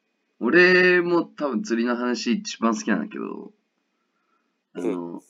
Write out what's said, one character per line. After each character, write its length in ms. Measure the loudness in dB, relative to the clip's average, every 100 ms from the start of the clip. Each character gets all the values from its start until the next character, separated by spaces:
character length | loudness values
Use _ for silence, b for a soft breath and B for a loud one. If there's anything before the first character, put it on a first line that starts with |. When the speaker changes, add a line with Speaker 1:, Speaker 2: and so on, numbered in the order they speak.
| _ _ _ _
Speaker 1:
俺 600 | 2 4 6 6 4 4
も 240 | 2 0
多 220 | -2 -6 -4
分 140 | -4
釣 200 | -2 -2
り 60 | 0
の 60 |
話 380 | -2 -2 -2 -2
一 280 | -2 -4 -4
番 140 | -2
好 60 | -2
き 100 | -2
な 60 | -2
ん 60 |
だ 60 | -4
け 80 | -8
ど、 340 | -10 -12 -16 -20 _ _ _ _ _ _ _ _ _ _ _
あ 60 | -8
の、 320 | -6 -4 -8
Speaker 2:
う 40 | -12
ん。 20 | -18